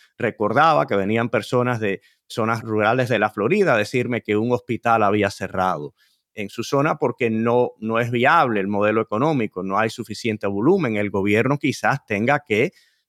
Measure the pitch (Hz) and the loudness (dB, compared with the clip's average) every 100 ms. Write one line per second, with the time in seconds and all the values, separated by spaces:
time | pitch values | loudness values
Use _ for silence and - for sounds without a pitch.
0 | _ - 113 - 107 117 160 147 143 101 | _ -6 -4 -2 0 4 4 4 2 0
1 | 98 113 117 107 - 123 123 117 107 95 | 0 0 0 -2 0 0 0 0 -2 -4
2 | _ _ - - 110 113 113 107 104 127 | _ _ -12 -4 -2 -2 -2 0 2 2
3 | 120 113 107 - 107 208 180 117 104 123 | 2 2 0 0 0 2 2 2 0 -2
4 | 120 117 - 104 117 123 - 113 117 113 | -2 -4 -2 0 0 -2 -4 -4 0 2
5 | 104 104 98 - 92 95 92 80 73 _ | 4 2 0 -2 -8 -2 -2 -2 -8 _
6 | _ _ _ - 101 - 113 139 151 160 | _ _ _ -14 -12 -10 -2 0 0 0
7 | 135 - 117 110 117 120 123 - 110 113 | -2 -2 -2 0 0 2 0 -4 -4 -2
8 | 120 120 127 165 139 104 95 101 104 110 | 0 0 4 4 2 0 -2 0 2 2
9 | 113 107 151 147 107 92 95 98 110 - | 0 0 0 0 -2 -6 -4 -2 -2 -4
10 | 110 104 113 107 101 101 127 196 139 107 | -12 -8 -6 -4 -4 0 0 2 0 -2
11 | 104 101 101 107 123 143 143 - 110 139 | -2 -2 0 2 2 0 -2 -2 -2 -2
12 | - 101 117 143 - 107 156 _ _ _ | -4 -2 0 0 0 0 0 _ _ _